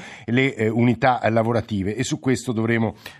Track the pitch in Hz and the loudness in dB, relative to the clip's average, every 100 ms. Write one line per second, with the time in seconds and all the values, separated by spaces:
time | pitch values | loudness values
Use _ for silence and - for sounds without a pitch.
0 | - - - 123 135 - 110 117 120 117 | -10 -14 -2 2 2 0 0 4 2 4
1 | 135 117 110 113 113 117 113 101 95 107 | 2 2 2 2 2 0 -2 -4 -4 -4
2 | 131 151 135 120 - 110 113 113 110 - | -4 -4 -2 -2 -2 -2 0 0 0 -4
3 | - | -16